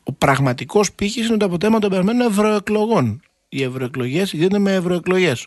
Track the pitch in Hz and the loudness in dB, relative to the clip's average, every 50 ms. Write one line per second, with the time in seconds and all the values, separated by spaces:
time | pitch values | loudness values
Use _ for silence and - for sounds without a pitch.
0 | _ - 139 - - - 135 131 139 131 123 131 120 131 - 202 208 196 - - | _ -10 -4 0 2 2 2 2 2 0 0 -2 -6 -2 0 2 2 0 -2 -4
1 | 208 202 208 - 226 226 233 214 208 196 175 170 180 214 226 226 208 208 185 190 | -4 -4 -2 -2 -2 0 0 0 0 0 0 0 0 2 2 2 2 0 0 0
2 | 180 196 233 247 247 240 202 196 214 214 214 208 202 - 214 214 214 220 233 190 | 0 2 2 2 2 2 2 2 2 2 2 0 0 0 0 0 2 2 2 2
3 | 131 113 104 131 - _ _ _ _ _ - 135 135 127 127 131 131 120 127 131 | 2 0 -2 -6 -10 _ _ _ _ _ -6 -4 -4 -4 -4 -6 -6 -6 -4 -4
4 | 123 123 131 160 196 190 - 156 156 190 190 202 202 196 196 190 175 175 180 175 | -4 -2 -2 -2 -2 -2 -2 0 0 2 2 2 0 0 0 0 0 -2 -2 -2
5 | 165 180 185 185 185 165 127 117 - | -2 0 0 2 2 2 0 -2 -6